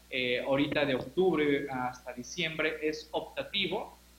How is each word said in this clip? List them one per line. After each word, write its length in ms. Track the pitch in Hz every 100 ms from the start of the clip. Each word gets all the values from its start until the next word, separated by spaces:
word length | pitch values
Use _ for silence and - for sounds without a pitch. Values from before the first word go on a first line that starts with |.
| -
eh, 320 | 135 123 123
ahorita 440 | 135 139 143 151 139
de 100 | 127
octubre 720 | - - 185 156 147 139 143
hasta 440 | 131 127 - -
diciembre 640 | 123 123 - 160 156 156 156
es 260 | 156 151 -
optativo 840 | 160 - - 135 202 180 202 - - -